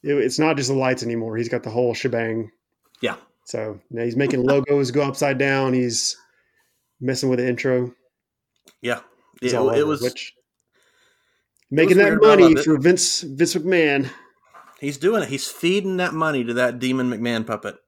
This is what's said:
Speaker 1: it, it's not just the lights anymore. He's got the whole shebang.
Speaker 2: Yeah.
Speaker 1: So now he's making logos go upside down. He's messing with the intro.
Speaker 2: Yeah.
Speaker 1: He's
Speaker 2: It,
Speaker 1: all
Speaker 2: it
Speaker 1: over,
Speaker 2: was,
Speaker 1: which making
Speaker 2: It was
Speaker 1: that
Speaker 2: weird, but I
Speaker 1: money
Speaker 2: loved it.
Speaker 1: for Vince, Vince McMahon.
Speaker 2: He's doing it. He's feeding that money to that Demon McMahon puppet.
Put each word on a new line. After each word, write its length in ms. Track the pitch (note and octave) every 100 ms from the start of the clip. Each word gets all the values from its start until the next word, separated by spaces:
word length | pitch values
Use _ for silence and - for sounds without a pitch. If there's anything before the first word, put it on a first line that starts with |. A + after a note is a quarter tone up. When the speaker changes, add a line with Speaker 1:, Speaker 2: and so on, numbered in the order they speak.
Speaker 1:
it, 120 | D3
it's 240 | C#3+ B2 C3
not 160 | D#3 C#3+
just 120 | C3
the 60 |
lights 300 | C3+ C3 B2+
anymore. 320 | A#2 A#2 A2+ A2
He's 120 | A2+
got 140 | A#2+
the 80 | A#2
whole 240 | A2+ B2
shebang. 560 | A2+ C3 A#2 A2+ A2+ G#2+ _ _ _ _ _
Speaker 2:
Yeah. 160 | A2+ - _ _
Speaker 1:
So 340 | - A#2 A2 G#2 -
now 120 | A#2
he's 140 | A#2+ A#2
making 260 | C#3 C#3
logos 480 | B2 C#3 C3+ C#3+ C3
go 120 | C3+
upside 360 | C#3+ C3+ C#3+ C3
down. 360 | C#3 C3+ C3
He's 420 | B2+ B2 A2 - - _ _ _ _ _ _ _ -
messing 280 | B2+ B2+ C3+
with 100 | B2+
the 80 | B2+
intro. 460 | A#2+ C#3 B2+ B2 - _ _ _ _ _ _ _ _
Speaker 2:
Yeah. 200 | A#2+ A#2+ - _ _ _
Speaker 1:
He's 120 | B2
Speaker 2:
It, 40 | A#2+
Speaker 1:
all 140 | C3
Speaker 2:
it 60 | A#2
Speaker 1:
over, 80 | D3+
Speaker 2:
was, 160 | D3
Speaker 1:
which 300 | B2 - - - _ _ _ _ _ _ _ _ _ _ _ _ -
making 220 | C#3+ F3+
Speaker 2:
It 40 | F#3
was 0 |
Speaker 1:
that 120 | G3+
Speaker 2:
weird, 100 | G#3
but 60 | A3
I 40 |
Speaker 1:
money 120 | G3+
Speaker 2:
loved 140 | E3+ C#3
it. 60 |
Speaker 1:
for 140 | D3+ D3
Vince, 420 | D#3 F3+ - -
Vince 320 | D#3+ C3+ E3+
McMahon. 560 | F#3 E3 F3 D#3 C#3+ C3 - - _ _ - - -
Speaker 2:
He's 180 | C#3+ C#3
doing 240 | F3+ A3+
it. 60 | C3
He's 200 | C#3 -
feeding 480 | - E3+ G3 F#3+ F#3
that 180 | F3+
money 300 | D#3+ D#3+ C#3
to 100 | A#2+
that 240 | A#2+ B2 A#2+
Demon 320 | B2+ C3 B2
McMahon 360 | A2 A#2+ A2+ A2+
puppet. 300 | G#2+ G2+ -